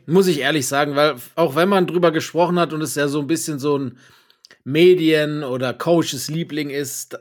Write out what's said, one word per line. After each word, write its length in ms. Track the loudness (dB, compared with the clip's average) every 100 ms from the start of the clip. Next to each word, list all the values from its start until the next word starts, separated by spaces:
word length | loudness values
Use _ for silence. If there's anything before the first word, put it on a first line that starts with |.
| 0
muss 200 | 2 4
ich 120 | 2
ehrlich 280 | 0 0 0
sagen, 280 | 0 0 2
weil 200 | 0 0 -8 -2
auch 200 | 0 2
wenn 140 | 2
man 180 | 2 2
drüber 240 | 2 2
gesprochen 480 | 2 -2 0 0 2
hat 140 | 0
und 80 | -2
es 140 | -4 -2
ja 120 | -2
so 120 | -2
ein 80 | -2
bisschen 320 | -4 -4 -6
so 180 | -2 -2
ein 220 | -4 -10 _ _ _ _ -20 _
Medien- 800 | -4 4 6 6 4 2 0 -4
oder 300 | -6 -4 -4
Coaches 560 | -4 0 2 0 -4 -6
Liebling 400 | -6 -6 -6 -6
ist, 500 | -6 -8 -10 -12 -16